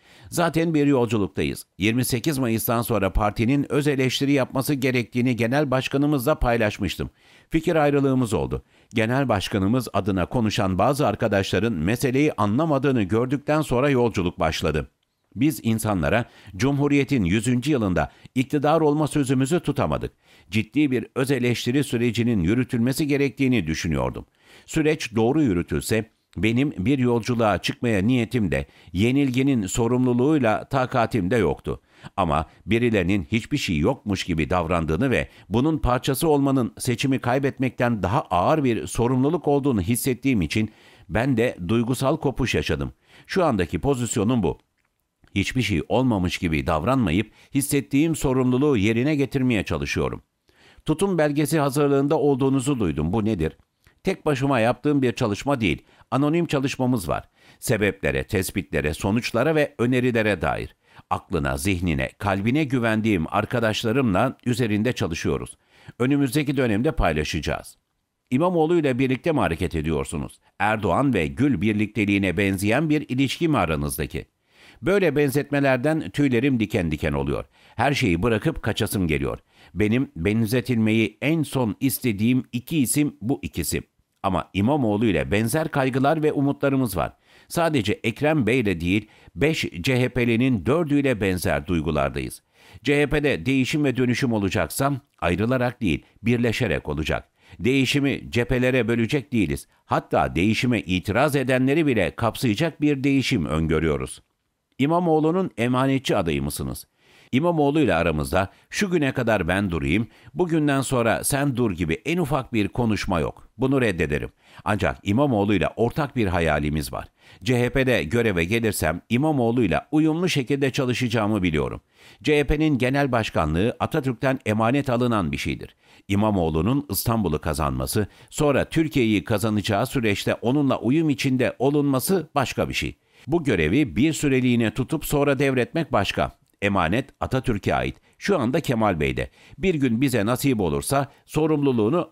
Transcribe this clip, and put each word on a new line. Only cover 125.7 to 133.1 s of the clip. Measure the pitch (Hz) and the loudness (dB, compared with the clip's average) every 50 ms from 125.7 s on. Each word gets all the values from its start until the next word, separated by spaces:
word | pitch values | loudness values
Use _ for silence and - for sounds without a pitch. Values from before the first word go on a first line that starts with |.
| - _ _ _ - - _ - | -18 _ _ _ -20 -20 _ -2
İmamoğlu'nun | 101 101 104 107 104 92 82 80 80 80 82 110 135 143 139 - | 0 2 2 2 2 2 2 2 2 2 2 2 0 0 -2 -4
İstanbul'u | 82 - - 120 113 113 98 82 76 76 | -6 -4 -2 -2 0 0 0 0 -2 -2
kazanması, | - 80 76 76 76 71 65 64 65 69 - 110 101 - - - - _ | -2 -4 -2 -2 -2 -2 -2 -4 -4 -2 -2 -2 -2 -2 -8 -18 -20 _
sonra | - - 151 147 131 104 87 | -4 0 0 2 2 2 0
Türkiye'yi | - - 160 160 143 - 143 117 110 107 95 - | 0 0 -2 -2 0 0 0 0 2 2 0 0
kazanacağı | - 113 98 104 110 107 104 92 - 101 98 127 | 0 -2 -2 0 0 -2 -2 0 0 0 0 -2
süreçte | - - 143 113 104 101 - - 120 101 | -2 -2 -2 0 0 -2 0 -2 -2 -4
onunla | - - 117 131 151 143 131 117 - | -2 -2 0 0 2 0 0 0 0
uyum | - 113 139 165 160 151 | 0 0 0 2 2 0
içinde | 135 - - 135 131 127 120 92 - - | 0 0 0 -2 0 0 0 -2 -2 0
olunması | 127 139 147 147 143 143 135 127 - - 190 175 151 - - | 0 0 2 2 2 2 0 0 0 0 -2 -2 -2 -4 -4
başka | 143 123 - - 120 82 65 | -2 -2 -2 -2 -4 -4 -2
bir | - | -2
şey. | - - 60 - - _ _ | -4 -4 -6 -8 -12 _ _